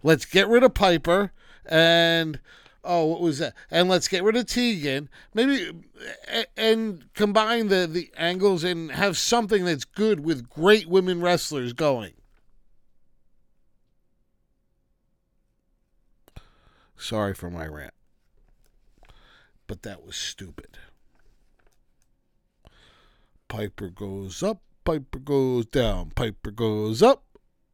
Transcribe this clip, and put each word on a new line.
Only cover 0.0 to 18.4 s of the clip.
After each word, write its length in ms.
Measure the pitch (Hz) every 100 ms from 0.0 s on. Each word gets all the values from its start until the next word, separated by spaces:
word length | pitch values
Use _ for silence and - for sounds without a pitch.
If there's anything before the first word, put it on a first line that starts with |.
Let's 220 | 143 160 -
get 220 | 185 208
rid 160 | 233
of 100 | 247
Piper 580 | - 196 170 - 180 202 - - - -
and, 720 | 160 165 170 170 165 160 143 - - - _
oh, 220 | - 175 160
what 160 | 165
was 180 | 170 139
that? 140 | 151 - -
And 160 | 165 180
let's 200 | 180 -
get 160 | 185
rid 120 | 196 226
of 120 | 208
Tegan. 640 | 247 247 202 147 135 147 - -
Maybe, 380 | 214 262 277 160 165 - - - - -
a-, 180 | 226 - -
and 480 | 220 220 220 175 -
combine 560 | - 208 208 214 233 214
the, 180 | 190 175
the 240 | 165 156 -
angles 460 | 170 180 202 180
and 280 | 170 175 160
have 260 | 127 196 160
something 460 | - 233 214 214
that's 220 | 180 151 -
good 340 | - 214 190
with 300 | 147 143 120
great 380 | - 175 214 165
women 340 | 190 185 175
wrestlers 500 | 175 175 - 147 123
going. 420 | 123 156 127 104 - _ _ _ - _ _ _ _ _ _ _ _ _ _ _ _ _ _ _ _ _ _ _ _ _ _ _ _ _ _ _ _ _ _ _ _ _ _ _ _ _ - - _ _ _ _ _
Sorry 360 | - 110 101
for 180 | 92 87
my 160 | 87 80
rant. 260 | 76 71 _ _ _ _ _